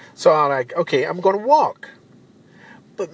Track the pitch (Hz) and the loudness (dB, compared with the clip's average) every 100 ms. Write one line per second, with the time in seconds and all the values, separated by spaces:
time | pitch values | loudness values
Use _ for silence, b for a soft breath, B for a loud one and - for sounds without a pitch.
0 | B - 175 156 143 135 123 170 165 135 | B 0 2 4 2 -2 -4 -6 -2 -2
1 | 160 180 185 202 226 302 - - - - | -2 -2 -2 0 2 2 2 -4 -20 -20
2 | _ - _ _ _ B B B _ - | _ -20 _ _ _ B B B _ -12
3 | 170 | -12